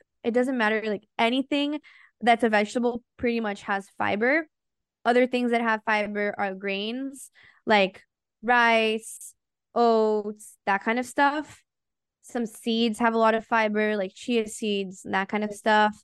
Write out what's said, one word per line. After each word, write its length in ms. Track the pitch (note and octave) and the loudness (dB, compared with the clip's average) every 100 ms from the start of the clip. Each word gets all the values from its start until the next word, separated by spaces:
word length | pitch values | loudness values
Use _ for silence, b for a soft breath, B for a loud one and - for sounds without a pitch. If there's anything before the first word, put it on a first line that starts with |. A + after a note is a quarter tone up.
| _ _ | _ _
it 120 | A#3+ A#3 | -2 0
doesn't 220 | B3+ B3+ | 0 0
matter. 240 | G#3+ A3 G#3+ | 0 0 -2
Like, 220 | G3+ _ - | -6 _ -2
anything 600 | A#3 C4 C4 C#4+ C#4+ D4+ B B B _ | 0 0 -2 -2 -2 -4 B B B _
that's 240 | A3+ A#3 A#3 | 0 2 2
a 40 | |
vegetable 540 | G#3+ G#3+ B3+ A#3+ A#3+ - - | 2 0 -2 -2 -4 -10 -8
pretty 240 | A#3+ A#3 | -4 -2
much 220 | G#3+ G3+ | -4 -6
has 260 | - G3+ G3 - | -6 -6 -6 -6
fiber. 500 | G#3 G3+ A#3+ D#4 D#4+ _ _ _ _ _ | -2 0 0 0 -2 _ _ _ _ _
Other 240 | A3+ B3 B3+ | 0 2 2
things 240 | B3 B3 | 0 0
that 100 | A#3 | 0
have 220 | A#3 A3 A3+ | 0 -2 0
fiber 480 | G#3+ G#3 G#3 G#3 - | -2 -2 -2 -4 -2
are 180 | G3+ F#3+ | -4 -4
grains, 720 | G3 G3 G#3+ B3+ C4+ C4+ - b b b - | -6 -4 -6 -6 -8 -12 -20 b b b 2
like 360 | G#3+ F#3+ - _ _ _ _ | 4 4 -2 _ _ _ _
rice, 920 | G#3+ A#3+ A#3 A3+ A3 A3 - - - - _ _ _ - | 0 4 4 4 2 -2 -6 -18 -20 -20 _ _ _ 2
oats, 840 | A#3 A3+ A3 G#3+ G#3 G#3 - - - | 4 4 4 0 -4 -10 -16 -10 -2
that 160 | G3 | -2
kind 160 | A3 A#3 | 0 -2
of 80 | B3+ | -2
stuff. 560 | - C#4+ D4+ D4 - _ _ _ _ _ _ | 2 2 2 -6 -12 _ _ _ _ _ _
Some 240 | - A#3+ A3+ | -10 -6 -6
seeds 540 | - A#3 A3+ A#3 A3 | -6 -4 0 0 0
have 140 | A#3 | 0
a 40 | A3+ | 2
lot 180 | A3 A3 | 2 2
of 100 | A3 | 0
fiber, 520 | A3+ A3 G#3 G#3+ G#3+ | 0 0 0 0 -2
like 160 | F#3+ - | -6 -8
chia 320 | - A#3+ G#3+ | -4 -2 -2
seeds, 540 | - A3 G3+ F#3+ F#3+ | -6 -4 -4 -4 -10
that 240 | - F#3+ F#3+ | -6 -4 -2
kind 160 | G#3 | -4
of 100 | G#3+ | -4
stuff. 480 | G#3 A3 G#3+ G#3+ G#3+ | -4 0 4 2 0